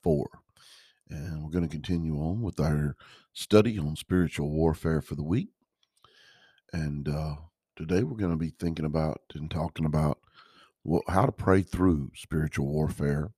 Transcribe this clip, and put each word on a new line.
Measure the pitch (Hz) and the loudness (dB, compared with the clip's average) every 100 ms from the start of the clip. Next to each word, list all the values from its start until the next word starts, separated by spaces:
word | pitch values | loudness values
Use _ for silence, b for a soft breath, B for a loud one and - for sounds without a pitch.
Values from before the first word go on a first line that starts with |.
four. | - 76 - - _ B B B B B _ | 2 0 0 -10 _ B B B B B _
And | 76 80 78 | -12 -8 -8
we're | 76 | -4
gonna | 85 85 | -2 -2
continue | 78 73 87 80 | -4 -4 -2 0
on | 76 78 104 | -2 -2 -2
with | 110 - | -4 0
our | 78 76 73 69 B B B | 0 2 0 -4 B B B
study | - - 104 107 107 | -14 4 6 6 0
on | 73 78 | -4 -6
spiritual | - 92 82 - 73 | 0 2 2 0 -2
warfare | 78 80 78 80 80 | 2 2 2 0 0
for | - | -2
the | 71 | -8
week. | 76 110 196 _ _ _ _ _ b b b b b b _ | -2 -2 -2 _ _ _ _ _ b b b b b b _
And, | 87 76 73 71 | -4 -4 -4 -4
uh, | 73 78 73 80 _ _ | -4 -4 -6 -12 _ _
today | - 80 92 | -12 0 0
we're | 131 113 | 0 -2
gonna | 95 80 | -2 0
be | 82 - | -2 -4
thinking | 87 80 78 | -6 -2 -2
about | 78 78 - _ | 0 -2 -4 _
and | 76 80 | -12 -8
talking | 82 82 - | -4 -6 -2
about | 78 76 76 - _ b b b b _ | 0 2 0 0 _ b b b b _
wha-, | - 82 - | -2 -2 0
how | 90 135 | 2 2
to | |
pray | - - 95 | 2 4 4
through | 92 - 92 78 67 | 4 2 4 4 0
spiritual | - - 80 76 - 69 | -10 -4 -2 0 0 -2
warfare. | 76 80 - 73 73 76 | 0 -2 0 -2 0 -4